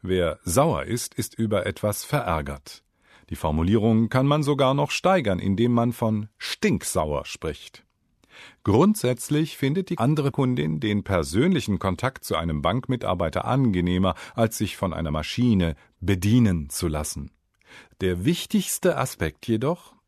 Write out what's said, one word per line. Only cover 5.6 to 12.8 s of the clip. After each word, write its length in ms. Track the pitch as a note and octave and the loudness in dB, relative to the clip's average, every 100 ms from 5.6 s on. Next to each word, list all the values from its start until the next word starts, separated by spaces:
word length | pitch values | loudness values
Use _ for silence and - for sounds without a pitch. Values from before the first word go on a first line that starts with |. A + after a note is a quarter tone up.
| A#2 | 2
man 220 | A#2+ A#2+ | 4 2
von 340 | A#2 A#2 G#2+ G#2+ _ | 0 -2 -2 -4 _
stinksauer 880 | - - G#3+ A2+ - F#2 D#2 D2 | -10 -2 0 0 -2 -2 -2 -2
spricht. 600 | C#2 - D#2+ D2 - - _ _ _ _ _ - - _ - | -4 -8 -8 -8 -14 -20 _ _ _ _ _ -20 -20 _ 2
Grundsätzlich 920 | G#2 F#3 G#3+ B2+ B2 - D3 D#3 - | 6 6 4 0 -2 -2 -2 -2 -2
findet 340 | C#3 E3 F#3 | -2 -2 -4
die 100 | E3+ | -2
andere 320 | A#2+ D3+ C#3 | 0 2 0
Kundin 500 | - C3 B2+ D3+ D#2 | 0 0 0 -2 -2
den 240 | G#2 G#2 - | 0 -2 0
persönlichen 760 | F#2+ C#2+ E2+ D#3+ F3 - F#2+ | 0 0 2 2 2 0 -2
Kontakt 460 | G2 F2+ B2+ - - | -2 -2 -4 -6 -6
zu 100 | D#2+ | -4
einem 260 | E2 D2+ | -2 0
Bankmitarbeiter 840 | D#2+ A2+ | 0 0